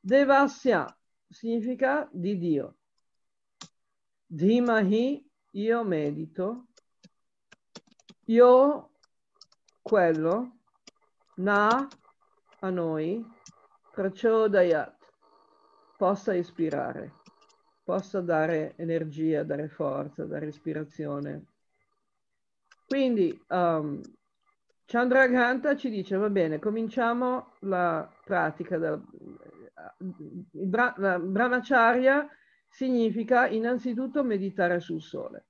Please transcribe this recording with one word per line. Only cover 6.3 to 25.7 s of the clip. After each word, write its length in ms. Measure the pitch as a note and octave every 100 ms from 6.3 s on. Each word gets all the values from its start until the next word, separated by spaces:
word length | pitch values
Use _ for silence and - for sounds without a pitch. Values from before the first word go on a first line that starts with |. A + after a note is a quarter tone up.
| - F#3 A#3+ B3 _ _ _ - _ _ _ _ - _ - _ _ _ - -
Io, 640 | A3+ B3 B3+ C#4 D4 - _ _ _ _ _ - _ _ _
quello. 760 | - G#3+ E3+ D#3+ D#3+ G3 B3 - _ _ - _ _ _ _ -
Na, 500 | F#3+ G3+ G#3 A#3+ C#4 - _ _ _ _ _ _
a 100 | F#3+
noi. 540 | F3+ E3 D#3+ D#3 G#3+ A3+ - - _ _ _ _
Prachodayat, 1040 | - G3 F#3+ A#3 A3 A3 G3+ F3+ D#3+ B2 _ _ _ _ _ _ _ _ _ _ _
possa 360 | F#3 G3 G#3+
ispirare, 840 | F#3 E3+ - D#3+ C#3+ C3 - - - - _ _ _ _ _
possa 380 | - F3+ F#3+ G3+
dare 560 | F3 D#3+ D#3 E3 D#3 -
energia, 680 | E3+ E3 D#3+ D3 D#3+ D3+
dare 260 | D3+ D3 D3+
forza, 560 | - D3 C3+ D3 -
dare 220 | - D3+ D3+
ispirazione. 1000 | D3+ E3 D3+ D3+ - D3+ C#3+ C#3+ D3 - _ _ _ _ _ _ _ _ _ _ _ _ _ _
Quindi, 500 | C4+ C4 A3+ E3+ - _
um, 520 | F3+ F3 D#3+ D3+ C#3+ - _ _ _ _ _ _ _
Chandraghanta 920 | _ A#3+ B3 B3+ C4 B3 A#3+ B3+ D4